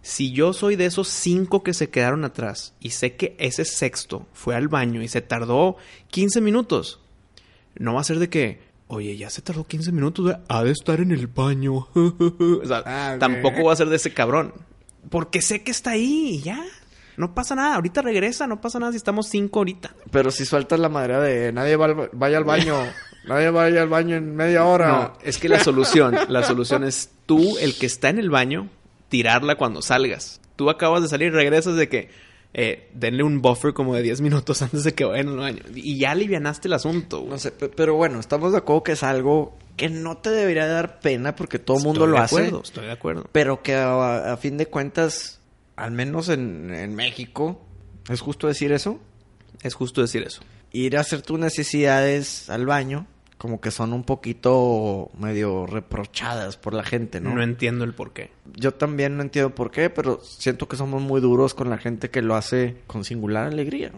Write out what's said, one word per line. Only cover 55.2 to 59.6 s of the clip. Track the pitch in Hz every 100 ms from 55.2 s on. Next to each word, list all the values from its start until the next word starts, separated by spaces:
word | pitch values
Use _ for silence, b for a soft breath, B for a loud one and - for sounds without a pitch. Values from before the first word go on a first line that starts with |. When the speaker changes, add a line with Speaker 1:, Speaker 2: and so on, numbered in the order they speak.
| 107 107 104 95 90
Speaker 2:
reprochadas | 107 95 107 101 - 120 120 98 101
por | -
la | 107
gente, | 104 120 113 90
¿no? | 127
Speaker 1:
No | 123
entiendo | 117 120 120 120
el | 117
por | 117 -
qué. | - - _ -
Speaker 2:
Yo | 69 131
también | - 151 147 139 143
no |
entiendo | 143 147 135
por | 127